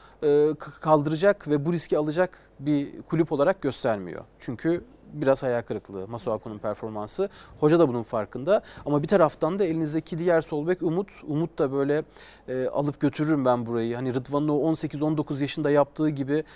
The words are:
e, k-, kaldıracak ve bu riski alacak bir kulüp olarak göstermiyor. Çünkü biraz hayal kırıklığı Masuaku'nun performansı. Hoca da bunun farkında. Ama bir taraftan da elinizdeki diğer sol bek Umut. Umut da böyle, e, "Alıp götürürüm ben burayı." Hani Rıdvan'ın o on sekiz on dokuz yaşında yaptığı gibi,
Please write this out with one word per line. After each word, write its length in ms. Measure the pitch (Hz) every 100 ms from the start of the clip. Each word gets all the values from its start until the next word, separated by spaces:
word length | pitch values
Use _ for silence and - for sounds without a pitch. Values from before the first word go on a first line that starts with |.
| - -
e, 40 | 151 147 151 151
k-, 120 | - -
kaldıracak 680 | 160 156 147 156 196 196 -
ve 180 | 147 143
bu 80 |
riski 240 | 175 - 160
alacak 420 | 151 156 180 - - -
bir 420 | 139 147 143 -
kulüp 300 | - 160 165
olarak 300 | 143 147 190
göstermiyor. 600 | 143 120 127 104 90 78 - -
Çünkü 440 | - 113 160 175 - - -
biraz 300 | 147 135 135
hayal 180 | 135 120
kırıklığı 460 | 113 107 - 98 95
Masuaku'nun 500 | 117 120 107 120 107
performansı. 720 | 107 104 113 107 107 - 196 - - -
Hoca 200 | 151 170
da 100 | 160
bunun 120 | 120
farkında. 600 | 113 113 101 120 143 214 - - -
Ama 180 | 147
bir 40 | 160
taraftan 520 | 196 156 - 156 196
da 40 |
elinizdeki 540 | 185 165 156 160 - 165
diğer 240 | 175 165
sol 260 | 151 151 156
bek 140 | 180
Umut. 280 | 180 165 202 - -
Umut 320 | 151 165 -
da 120 | 143
böyle, 320 | 139 139 147 151 - - - -
e, 200 | 127 127
"Alıp 320 | - 147 139
götürürüm 460 | 147 - 156 151 127
ben 200 | 123 113
burayı." 300 | 117 113 117
Hani 180 | 131
Rıdvan'ın 340 | 127 127 143 151
o 80 | 147
on 180 | 156
sekiz 280 | 160 147 143
on 160 | 151 156
dokuz 240 | 147 139
yaşında 280 | 139 - 147
yaptığı 400 | 147 139 - 156
gibi, 340 | 143 135 147 156